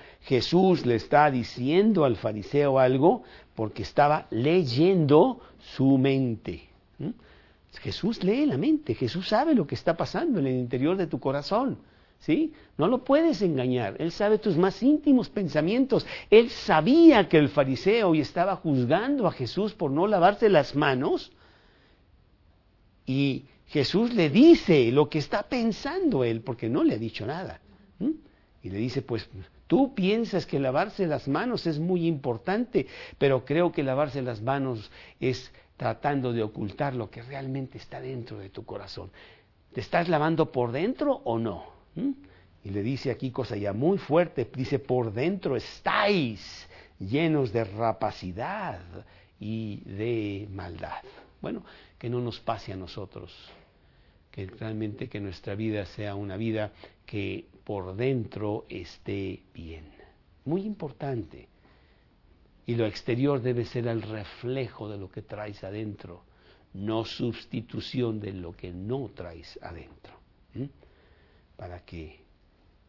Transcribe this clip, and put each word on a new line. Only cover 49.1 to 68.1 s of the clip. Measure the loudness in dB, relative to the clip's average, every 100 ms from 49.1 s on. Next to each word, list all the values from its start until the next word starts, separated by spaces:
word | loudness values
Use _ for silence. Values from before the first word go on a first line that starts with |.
| -20 _ _
y | -8 -8 -8 -10 -12
de | -6 -4 -4 -4 -8 -10
maldad". | -12 -12 -12 -12 -12 -16 -20 -20 _
Bueno, | -10 -10 -12 -20 -20 _
que | -8
no | -6
nos | -6 -6
pase | -8 -8 -10
a | -12
nosotros, | -12 -14 -14 -16 -18 -20 -20 -20 _ _ _ _ _ _ _
que | -14 -14
realmente | -12 -10 -6 -8 -8 -10
que | -10
nuestra | -10 -10 -10 -6
vida | -4 -4 -6
sea | -10 -10 -8
una | -8 -6
vida | -4 -4 -6 -10 -20 _ -12
que | -8 -6 -8 -12 -18
por | -10 -8 -8 -4
dentro | -2 -2 -4 -6 -6 -6 -8
esté | -14 -14 -14 -10 -8 -8 -10 _
bien. | -18 -16 -16 -20 -20 -20 _ _ _ -6
Muy | -6
importante. | -6 -10 -12 -10 -8 -8 -10 -18 -20 _ _ _ _ _ _ _ _ _ _ _ -6
Y | -2
lo | -2
exterior | -2 -4 -2 0 0
debe | -2 -4 -4
ser | -6 -4
el | -4
reflejo | -6 -10 -12 -12 -8 -6 -8 -10 -14
de | -12
lo | -14
que | -16
traes | -16 -14 -14 -14 -12
adentro, | -10 -10 -12 -16 -20 -20 _ _ _ _
no | -10 -6 -4
sustitución | -6 -6 -6 -6 -10 -12 -10 -12 -8 -4 -4